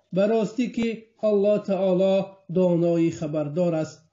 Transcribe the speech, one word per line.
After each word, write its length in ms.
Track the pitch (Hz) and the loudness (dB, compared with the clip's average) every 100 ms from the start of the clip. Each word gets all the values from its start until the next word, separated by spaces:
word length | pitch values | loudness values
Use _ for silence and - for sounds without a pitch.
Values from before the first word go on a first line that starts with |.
| _ | _
به 140 | 180 208 | -2 0
راستی 440 | 226 214 - 233 | 0 -2 -2 -4
که 320 | 240 233 220 - _ | -2 -4 -6 -12 _
الله 360 | 214 208 208 208 | 0 2 2 2
تعالی 680 | 202 185 190 180 190 196 190 - - | 0 -2 0 2 2 2 -2 -10 -4
دانای 560 | 175 180 170 170 170 165 | 0 2 2 2 2 0
خبردار 640 | 165 151 151 147 160 175 | -2 -6 -4 -4 -2 -2
است. 280 | 160 151 - _ | -2 -4 -10 _